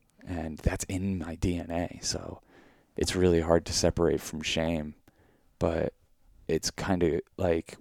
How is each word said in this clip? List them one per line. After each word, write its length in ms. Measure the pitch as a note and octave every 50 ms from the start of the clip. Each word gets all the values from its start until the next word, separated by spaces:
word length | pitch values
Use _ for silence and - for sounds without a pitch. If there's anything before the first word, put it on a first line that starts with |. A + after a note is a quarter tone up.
| _ _ _ _ -
And 320 | - F2 E2 D#2+ D#2+ D2+ -
that's 260 | - - F#2 - -
in 340 | - F#2+ F2+ F#2+ G2 F#2+ F2
my 160 | D#2 E2 E2
D 220 | - - F#2 F2
N 140 | E2+ E2 E2
A. 280 | E2 F2 F2 - - -
So 400 | - - - E2+ E2+ - - - _ _ - - - - _ _ _ _ -
it's 180 | - - - -
really 260 | F#2 F2+ F2+ E2+ E2
hard 260 | D#2+ E2+ E2+ E2+ D#2+
to 60 | - -
separate 480 | - - E2+ - - E2+ D#2 D2 D2+
from 200 | - - D#2 D#2
shame. 520 | D2+ - - E2 D#2+ E2+ E2+ D#2 D2+ D2+ D2+ _ _ _ _ _ _ _ _ _ _ _ _ -
But 340 | - E2+ E2 D#2+ - - - _ _ _ _ _ _ _ _ _ - -
it's 220 | D#2+ D#2 - -
kind 320 | - - - G2+ F#2+ F2+
of, 180 | F2 D#2+ D2 - - _ _
like, 400 | - F#2+ F2 E2 E2 - - - -